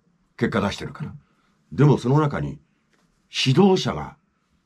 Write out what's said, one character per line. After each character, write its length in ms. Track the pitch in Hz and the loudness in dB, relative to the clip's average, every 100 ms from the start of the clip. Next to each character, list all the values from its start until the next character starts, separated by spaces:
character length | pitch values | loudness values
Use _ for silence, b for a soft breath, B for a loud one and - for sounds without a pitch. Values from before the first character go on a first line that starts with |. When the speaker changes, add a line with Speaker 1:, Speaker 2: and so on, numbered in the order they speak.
| _ _ _ - | _ _ _ -6
Speaker 1:
結 140 | 113 | -4
果 100 | 113 | -2
出 100 | 98 | -4
し 60 | - | -6
て 80 | 92 | -12
る 80 | |
か 100 | - | -12
ら。 60 | - | -14
Speaker 2:
う 20 | |
ん。 640 | - _ _ _ _ _ - | -14 _ _ _ _ _ 2
Speaker 1:
で 80 | 143 | 4
も 120 | 117 | 4
そ 120 | 120 | 2
の 100 | 143 | 0
中 200 | 151 82 | 0 -2
に、 200 | 73 69 _ _ _ _ _ _ _ - 131 | -8 -10 _ _ _ _ _ _ _ -4 0
指 140 | 135 | 4
導 220 | 196 185 | 4 4
者 120 | 127 | 0
が、 240 | 78 71 - _ _ _ _ | -6 -10 -14 _ _ _ _